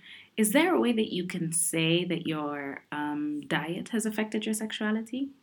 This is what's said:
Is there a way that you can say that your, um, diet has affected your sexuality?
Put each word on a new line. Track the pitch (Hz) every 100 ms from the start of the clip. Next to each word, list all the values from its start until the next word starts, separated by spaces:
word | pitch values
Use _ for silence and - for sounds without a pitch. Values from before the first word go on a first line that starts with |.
| - - - -
Is | 214
there | 277 349
a | 285
way | 233
that | 226 220
you | 180 175
can | 180 165
say | 165 - 165 160 170 175
that | 165 165
your, | 156 147 143 139 - -
um, | 147 147 147 147 147 -
diet | 143 156 185 -
has | 226 220
affected | 220 214 214 220
your |
sexuality? | 214 220 - 214 220 226 254 277 -